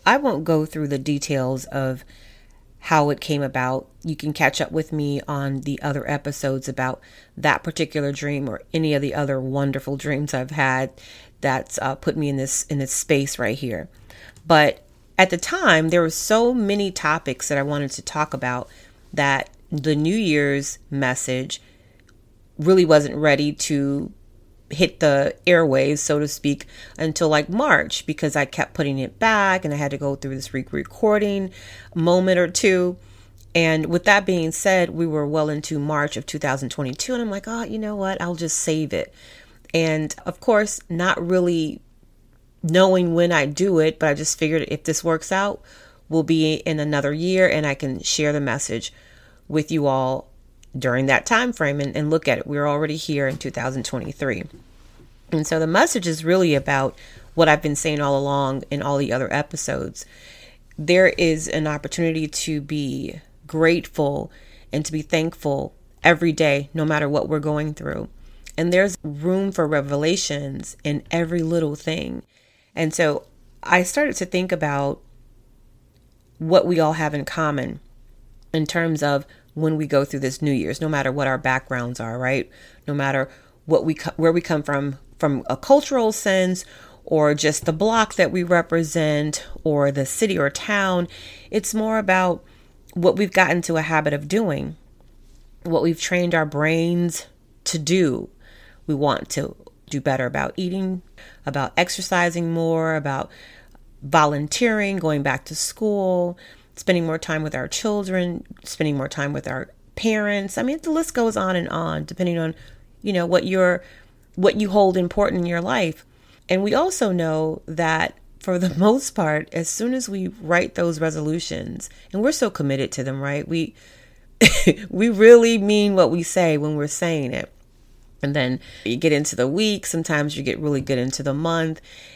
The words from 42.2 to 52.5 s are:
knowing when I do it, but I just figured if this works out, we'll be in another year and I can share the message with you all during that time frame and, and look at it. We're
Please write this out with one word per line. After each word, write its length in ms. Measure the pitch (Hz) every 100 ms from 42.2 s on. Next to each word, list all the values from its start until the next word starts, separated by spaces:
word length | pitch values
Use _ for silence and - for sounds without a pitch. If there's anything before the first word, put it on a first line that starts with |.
| _ _ _ _
knowing 520 | 160 175 190 185 175 165
when 160 | 175
I 160 | 165 143
do 320 | 147 196 170
it, 180 | 156 156
but 100 | 156
I 60 |
just 240 | 143 156 -
figured 300 | 156 160 -
if 160 | 147
this 200 | - 156
works 280 | 165 160 -
out, 280 | 190 202 - - - - _ -
we'll 120 | 160
be 360 | 156 160 156 156
in 220 | - 156
another 320 | 151 147 143
year 380 | 151 175 185 185
and 160 | 156 151
I 80 |
can 260 | 139 139 131
share 280 | - - 147
the 80 | 147
message 540 | 139 117 - 117 - - - - - _ -
with 240 | 156 151
you 160 | 160 143
all 420 | 135 131 131 - - - - - 135
during 300 | 131 123 135
that 180 | 131 -
time 280 | 226 247
frame 280 | 233 147 143
and, 160 | 139 170
and 140 | 151
look 160 | 160 147
at 100 | 120
it. 80 |
We're 220 | -